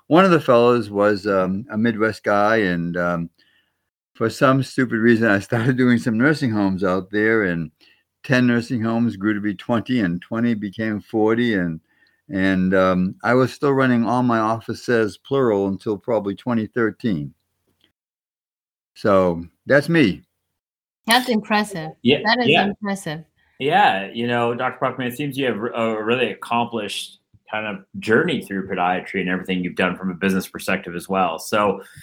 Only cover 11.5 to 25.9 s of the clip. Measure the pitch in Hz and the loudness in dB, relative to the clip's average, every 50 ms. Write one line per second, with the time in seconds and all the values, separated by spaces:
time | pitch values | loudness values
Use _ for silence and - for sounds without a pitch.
11.5 | 107 95 87 82 80 80 - _ _ _ _ _ _ _ _ - 98 95 95 95 | 2 0 0 -2 -4 -6 -12 _ _ _ _ _ _ _ _ -8 -4 0 0 2
12.5 | 95 92 92 92 95 95 92 92 92 92 90 95 101 - - 110 123 131 127 117 | 2 2 2 2 4 4 4 4 2 2 0 -2 -2 -4 -2 2 2 2 2 0
13.5 | - - 151 143 139 135 131 127 123 117 117 98 120 127 127 123 117 113 110 110 | 0 -2 -2 0 2 2 2 2 2 2 0 0 0 0 2 2 0 0 0 0
14.5 | 113 113 - - 117 - - - 123 113 110 101 87 - _ - 139 139 131 117 | -2 -4 -6 -8 -10 -6 -2 0 2 2 2 0 -4 -8 _ -4 0 2 2 2
15.5 | 104 98 98 98 98 92 - 117 104 92 - - 117 104 98 101 98 - - 123 | 2 2 2 0 -2 -4 -4 -4 -6 -4 -2 -2 -2 -2 -2 -4 -6 -6 -4 -4
16.5 | 120 113 110 - - 127 113 107 98 - - 117 95 76 73 69 - _ _ _ | -2 -2 -2 -4 -2 -2 -2 -2 -2 -4 -4 -4 -4 -4 -6 -8 -12 _ _ _
17.5 | _ _ _ _ _ _ _ _ _ _ _ _ _ _ _ _ _ _ _ _ | _ _ _ _ _ _ _ _ _ _ _ _ _ _ _ _ _ _ _ _
18.5 | _ _ _ _ _ _ _ _ _ - - 110 98 95 92 90 85 82 85 87 | _ _ _ _ _ _ _ _ _ -4 0 2 4 4 4 2 0 -4 -8 -12
19.5 | _ _ _ - 127 147 143 160 170 165 135 95 85 - - _ _ _ _ _ | _ _ _ 2 2 2 2 2 2 4 4 2 2 -2 -10 _ _ _ _ _
20.5 | _ _ _ _ _ _ _ _ _ _ _ 220 233 247 247 254 226 214 208 - | _ _ _ _ _ _ _ _ _ _ _ 0 2 2 2 0 -2 -2 -2 0
21.5 | 214 208 208 208 - 165 156 156 - _ - 233 - - - 214 233 247 240 - | 0 0 0 -2 -6 -10 -10 -10 -10 _ 0 2 2 2 2 0 0 0 2 2
22.5 | 156 170 196 202 196 - 208 202 196 190 - 165 151 165 160 _ _ _ _ _ | 2 2 2 0 -2 -6 -6 -6 -6 -6 -8 -8 -10 -10 -12 _ _ _ _ _
23.5 | _ - 131 143 170 196 208 147 98 95 98 98 - 117 120 120 120 120 120 117 | _ -6 -2 0 2 4 4 4 2 0 -4 -6 -6 -4 -2 0 0 0 0 0
24.5 | 123 120 127 123 - - 139 127 120 - 127 120 123 147 147 143 127 135 139 123 | 0 -2 -4 -4 -4 -2 -4 -4 -4 -4 -6 -6 -6 -6 -8 -6 -4 -4 -2 -2
25.5 | 110 101 113 117 - 117 113 113 | -2 -2 -4 -6 -4 -2 -2 -2